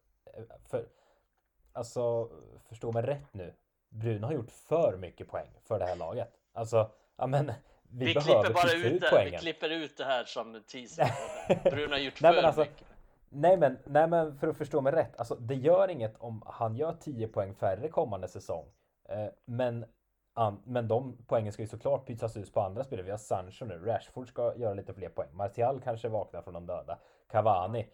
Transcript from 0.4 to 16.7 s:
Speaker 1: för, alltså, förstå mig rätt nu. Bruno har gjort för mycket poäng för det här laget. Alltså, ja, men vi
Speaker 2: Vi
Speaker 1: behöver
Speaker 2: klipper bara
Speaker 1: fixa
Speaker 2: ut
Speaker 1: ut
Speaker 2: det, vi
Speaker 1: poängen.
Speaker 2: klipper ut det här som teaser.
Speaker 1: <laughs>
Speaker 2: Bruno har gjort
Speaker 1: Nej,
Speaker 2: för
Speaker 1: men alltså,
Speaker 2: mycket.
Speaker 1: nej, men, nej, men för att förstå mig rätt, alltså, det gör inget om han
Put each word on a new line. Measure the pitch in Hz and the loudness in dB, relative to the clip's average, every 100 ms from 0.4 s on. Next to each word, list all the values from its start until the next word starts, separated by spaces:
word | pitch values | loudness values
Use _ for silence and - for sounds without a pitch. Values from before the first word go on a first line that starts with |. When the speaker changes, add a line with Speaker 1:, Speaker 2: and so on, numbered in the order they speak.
| 113 - - | -18 -20 -8
Speaker 1:
för, | 127 - _ _ _ _ _ _ _ _ | -8 -8 _ _ _ _ _ _ _ _
alltså, | - 113 127 120 117 113 78 55 58 _ | -12 -8 -2 0 0 -4 -10 -20 -20 _
förstå | 113 120 | -10 -4
mig | 113 | -2
rätt | 123 139 - | -2 -4 -8
nu. | 101 85 - _ _ _ | -14 -14 -16 _ _ _
Bruno | 110 113 104 113 | -6 -4 -2 -2
har | |
gjort | 151 113 | -4 -6
för | - - 156 151 92 | -14 -2 2 2 0
mycket | 87 - 90 | -8 -12 -10
poäng | 90 76 - | -10 -10 -18
för | - 104 | -6 -2
det | 90 | -2
här | 85 | -4
laget. | 82 117 - _ _ | -6 -6 -8 _ _
Alltså, | - 113 113 107 - _ - | -10 2 2 2 -2 _ -6
ja, | 127 | 0
men | 139 139 110 - _ | 0 0 -6 -14 _
vi | _ 123 151 | _ -4 0
Speaker 2:
Vi | |
Speaker 1:
behöver | 156 151 147 | 2 6 6
Speaker 2:
klipper | 190 | 6
bara | - - | 4 4
Speaker 1:
fixa | 170 | 4
Speaker 2:
ut | 147 | 2
Speaker 1:
ut | 180 | 2
Speaker 2:
det, | 165 | 6
vi | |
Speaker 1:
poängen. | 143 95 87 | 6 6 -2
Speaker 2:
klipper | 165 156 160 | -6 -4 -4
ut | 160 147 - | -4 -6 -6
det | |
här | 135 127 | -2 -2
som | 113 127 113 113 - | -2 -8 -10 -12 -14
teaser. | 135 - - 127 - - - - 180 | -14 -10 0 0 0 -8 -6 0 2
Speaker 1:
<laughs> | 185 | 4
Speaker 2:
Bruno | 143 147 | 2 0
har | 139 | -2
gjort | 139 - | -2 6
Speaker 1:
Nej, | 160 | 8
Speaker 2:
för | 170 | 8
Speaker 1:
men | |
alltså, | 165 135 | 6 4
Speaker 2:
mycket. | 147 - - - - _ _ | 0 -4 -20 -20 -20 _ _
Speaker 1:
nej, | 139 165 185 | 2 6 6
men, | 139 127 | 6 2
nej, | - 143 165 | 0 2 4
men | 170 156 143 | 4 0 -2
för | 160 | -4
att | 143 | -4
förstå | 151 151 | -2 0
mig | 135 | 2
rätt, | 160 120 - | 2 0 -6
alltså, | 113 | -8
det | 135 117 | -6 -4
gör | 135 143 180 190 | 0 4 6 4
inget | 156 110 - | 0 -6 -6
om | 117 110 - | -12 -12 -12
han | - 113 | -4 -4